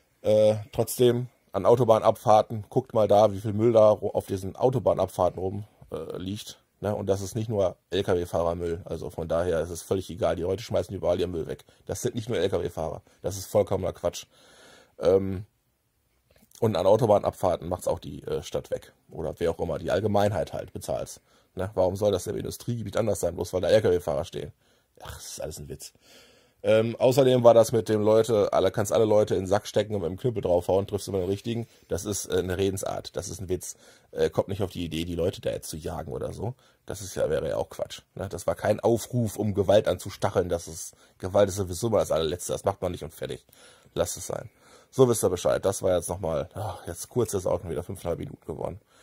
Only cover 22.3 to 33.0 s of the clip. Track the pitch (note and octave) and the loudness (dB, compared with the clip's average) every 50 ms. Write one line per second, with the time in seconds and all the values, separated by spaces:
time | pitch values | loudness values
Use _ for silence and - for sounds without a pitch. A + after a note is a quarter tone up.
22.3 | A2 G#2+ G2 G2+ - - - - A#2+ A#2 G#2+ G#2 - - A2+ G#2+ G2 - F2+ E2+ | -6 -6 -8 -8 -10 -10 -8 -8 -6 -6 -8 -4 -4 -2 0 0 -2 -2 -2 -4
23.3 | E2+ F#2 F2+ - - F2+ E2+ E2+ G#2 A2 G2 F#2 F2+ F2 - E2 C#2+ C#2 F#2+ - | -2 -4 -6 -4 -2 -2 2 4 4 4 6 4 2 2 0 -2 -4 -4 -4 -6
24.3 | - - - - - _ _ _ _ _ _ _ _ _ - - - D2 - - | -8 -10 -10 -12 -14 _ _ _ _ _ _ _ _ _ -18 -16 -16 -16 -16 -16
25.3 | - - - D2+ D#2 - D2 C#2+ - - - - - _ _ _ - - - _ | -12 -12 -12 -12 -12 -14 -14 -14 -14 -16 -16 -20 -20 _ _ _ -20 -20 -20 _
26.3 | _ _ _ _ _ _ - G#2 A2 A2 A2+ A#2 A2 - A2+ C3 A#2+ C#3 C3+ B2+ | _ _ _ _ _ _ 0 4 4 4 4 2 0 2 2 4 6 6 6 6
27.3 | B2+ B2 A#2+ A#2 A2+ A#2 A2 - A#2 A2+ G#2+ - G#2+ G#2 G#2 G#2+ A2 A2 A2 - | 6 8 8 10 10 10 8 6 4 0 2 2 0 2 4 6 6 6 6 4
28.3 | A2+ G#2 F#2 - - - F2+ F#2+ - A#2+ G#2 - - G#2 A2+ G#2+ G#2 G#2+ G#2+ - | 4 2 2 4 2 2 2 2 2 0 -2 2 4 4 4 6 6 4 4 4
29.3 | A2 F#2 F#2+ F2+ G2 G#2+ - - - A2 G2+ A2 G#2+ G2+ E2+ D#2+ F#2+ F#2+ - B2+ | 0 -2 0 0 0 0 0 0 -2 -2 -2 0 -4 -4 -4 -4 -6 -4 -4 -4
30.3 | A2+ G#2 F#2 F2+ F2 F2+ - - F2+ G2 G2 - G#2 G2 - - G2 F#2+ F2+ F#2 | -4 -2 0 2 2 2 2 2 2 2 2 0 -4 -6 -4 -4 -2 -2 0 0
31.3 | G2 G2+ - A#2 A#2 A#2 A2 - _ _ _ _ E2+ F2+ G2 G#2 G2 - - - | -2 -2 -2 -4 -4 -4 -6 -8 _ _ _ _ -6 -6 -4 -4 -6 -6 -4 -2
32.3 | - F#2 E2+ F#2 F2+ F2+ G2 G2 F#2+ F#2+ - - - - | -2 -2 0 0 0 0 0 0 0 -4 -6 -6 -8 -8